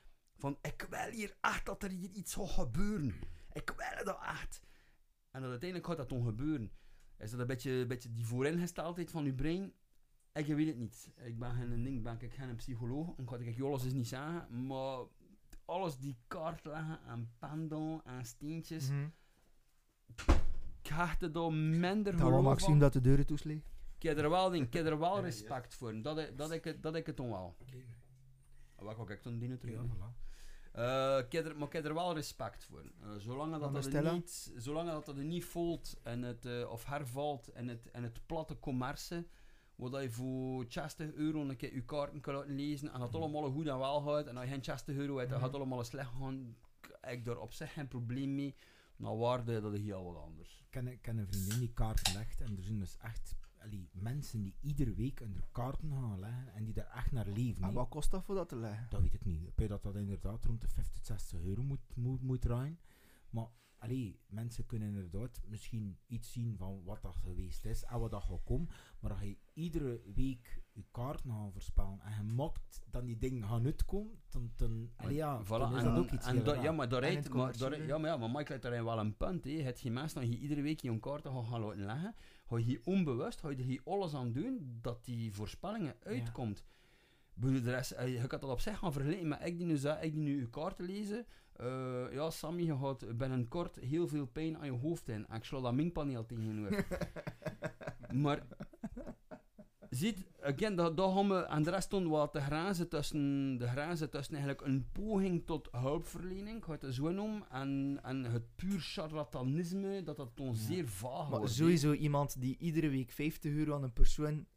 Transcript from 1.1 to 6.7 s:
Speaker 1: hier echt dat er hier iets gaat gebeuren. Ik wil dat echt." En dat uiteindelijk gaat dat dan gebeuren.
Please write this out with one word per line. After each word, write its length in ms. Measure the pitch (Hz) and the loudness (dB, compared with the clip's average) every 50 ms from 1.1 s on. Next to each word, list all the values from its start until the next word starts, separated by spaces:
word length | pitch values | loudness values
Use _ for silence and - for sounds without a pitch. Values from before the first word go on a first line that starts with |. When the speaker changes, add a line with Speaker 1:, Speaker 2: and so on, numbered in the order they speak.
Speaker 1:
hier 260 | 240 226 208 202 - - | -4 -6 -6 -6 -2 0
echt 260 | - - 202 - - | 0 2 2 0 -2
dat 160 | - 196 - | -4 -4 -4
er 80 | - 196 | -4 -6
hier 200 | 190 180 180 208 | -6 -6 -8 -8
iets 240 | 190 214 170 - - | -8 -8 -8 -4 -4
gaat 160 | - 190 - | -4 0 4
gebeuren. 640 | - - - 123 110 165 208 208 214 190 147 123 90 - - - - - - - | 4 4 4 6 4 4 4 4 4 2 2 0 0 -2 -6 -8 -8 -10 -14 -12
Ik 180 | - - - - - | -10 -8 -6 -6 -6
wil 280 | - - - - - - | -6 -6 -6 -4 -4 -2
dat 160 | 196 180 - | -4 -4 -4
echt." 380 | - - 156 - - - - - - - - - - - - - _ _ _ _ _ _ | -4 -6 -6 -6 -6 -8 -8 -10 -14 -18 -20 -20 -20 -20 -20 -20 _ _ _ _ _ _
En 100 | - 131 | -10 -8
dat 100 | 131 127 | -6 -6
uiteindelijk 380 | 127 120 170 180 185 180 175 175 | -6 -6 -6 -6 -6 -4 -4 -4
gaat 60 | 170 | -4
dat 120 | 160 127 - | -4 -4 -2
dan 160 | 135 127 120 | -2 0 0
gebeuren. 460 | 117 104 110 139 156 156 143 110 92 | 0 0 0 0 0 0 0 -2 -6